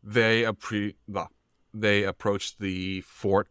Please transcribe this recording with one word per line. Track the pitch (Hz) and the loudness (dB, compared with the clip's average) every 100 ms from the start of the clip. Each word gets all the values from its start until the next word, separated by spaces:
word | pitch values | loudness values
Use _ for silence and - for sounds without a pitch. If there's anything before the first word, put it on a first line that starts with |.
They | 104 113 113 113 | 0 2 4 4
appre-, | 117 104 - 107 104 - - | 2 -4 -6 -4 -4 -8 -10
blah, | 98 82 _ _ _ _ | -8 -8 _ _ _ _
they | 107 107 101 | -2 2 2
approached | 98 92 107 101 - - | 2 -2 -2 -2 -4 -8
the | 98 92 92 95 | -6 -4 -6 -6
fort | - - 101 98 104 | -10 -6 2 2 0